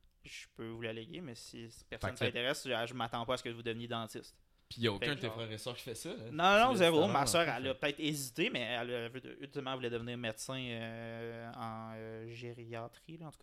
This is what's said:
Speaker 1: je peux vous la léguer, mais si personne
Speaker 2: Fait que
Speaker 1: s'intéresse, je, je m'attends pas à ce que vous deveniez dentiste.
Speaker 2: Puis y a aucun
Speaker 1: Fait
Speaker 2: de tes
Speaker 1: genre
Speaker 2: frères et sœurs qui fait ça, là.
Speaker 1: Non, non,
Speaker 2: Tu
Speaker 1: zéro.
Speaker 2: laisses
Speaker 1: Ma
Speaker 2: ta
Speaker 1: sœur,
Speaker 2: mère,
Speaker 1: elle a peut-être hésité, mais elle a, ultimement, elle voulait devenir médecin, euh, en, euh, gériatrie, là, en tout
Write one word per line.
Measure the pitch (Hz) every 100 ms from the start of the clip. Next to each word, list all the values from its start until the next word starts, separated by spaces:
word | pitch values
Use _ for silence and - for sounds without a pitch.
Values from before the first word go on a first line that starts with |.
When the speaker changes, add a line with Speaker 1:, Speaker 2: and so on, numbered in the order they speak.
| _ _
Speaker 1:
je | - - - -
peux | 113
vous | 113
la | 117
léguer, | 113 113 170
mais | 165 113
si | - 123 113 - -
personne | 113 -
Speaker 2:
Fait |
que | 123 127
Speaker 1:
s'intéresse, | 120 123 143 131
je, | 117 117
je | 123
m'attends | 117 120 117
pas | 127
à |
ce |
que | 123
vous | 117
deveniez | 117 113 120
dentiste. | 117 110 120 - - _ _ _
Speaker 2:
Puis | -
y | 117
a |
aucun | 98 120
Speaker 1:
Fait | 139
Speaker 2:
de |
tes | 117
Speaker 1:
genre | 113
Speaker 2:
frères | 113
et | 107
sœurs | 127 117
qui |
fait | - 110
ça, | 165
là. | 214 113
Speaker 1:
Non, | 151 175 302 247
non, |
Speaker 2:
Tu | 226
Speaker 1:
zéro. | 170 160
Speaker 2:
laisses | 190
Speaker 1:
Ma | 139
Speaker 2:
ta | -
Speaker 1:
sœur, | 170 165
Speaker 2:
mère, | 120
Speaker 1:
elle | 131
a |
peut-être | 127 151 143
hésité, | 151 151 131 131 208
mais | 220
elle | 113 120 120
a, | 123 117 127 127 120
ultimement, | 139 143 131
elle | 131
voulait | 123
devenir | 117 117 120
médecin, | 120 107 - 131
euh, | 127 113 113 113 117 117 117 117 117 123
en, | 113 113 110 113
euh, | 110 110 113
gériatrie, | 117 120 120 113 113 117 - - 160
là, | 160
en |
tout | -